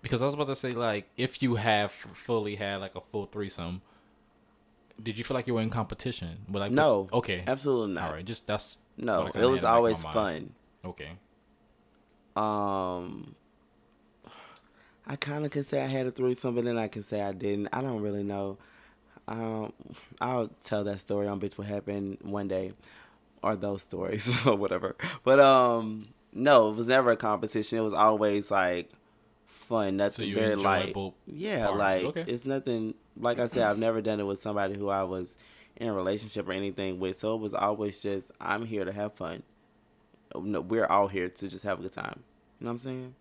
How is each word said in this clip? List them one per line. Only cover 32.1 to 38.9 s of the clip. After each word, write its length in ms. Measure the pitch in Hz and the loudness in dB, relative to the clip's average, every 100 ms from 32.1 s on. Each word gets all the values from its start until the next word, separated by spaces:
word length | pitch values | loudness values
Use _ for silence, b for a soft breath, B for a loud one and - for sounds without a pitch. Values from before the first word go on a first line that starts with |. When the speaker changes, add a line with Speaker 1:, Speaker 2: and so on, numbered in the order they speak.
| 170 165 | -4 -4
Speaker 2:
it's 180 | 120 | -4
nothing. 500 | 131 135 135 120 110 - _ - | -2 -4 -2 -2 -2 -6 _ -4
Like 220 | 120 120 | -2 0
I 80 | 120 | 0
said, 180 | 123 | 2
I've 140 | 110 104 | 2 4
never 220 | 113 113 | 2 0
done 180 | 107 107 | 0 -2
it 40 | |
with 160 | 101 98 | -2 -4
somebody 360 | 107 104 98 101 | -2 -2 -2 -2
who 120 | 101 | -2
I 140 | 98 | 0
was 320 | 95 92 90 - B B B - | 0 -4 -8 -12 B B B -8
in 120 | 117 | -4
a 40 | |
relationship 560 | 101 92 104 110 107 92 | 0 0 -2 -4 -8 -4
or 40 | |
anything 460 | 95 98 95 95 90 | -4 -4 -4 -6 -2
with. 220 | 92 92 | -4 -2
So 140 | 107 | -4
it 60 | 113 | -2
was 140 | 107 | -2
always 460 | - 101 107 104 95 | 0 0 0 -4 -4
just, 300 | 104 98 - - | -4 -4 -6 -12
I'm 260 | 85 101 113 | -4 -4 -4
here 180 | 107 | -4
to 80 | 92 | -4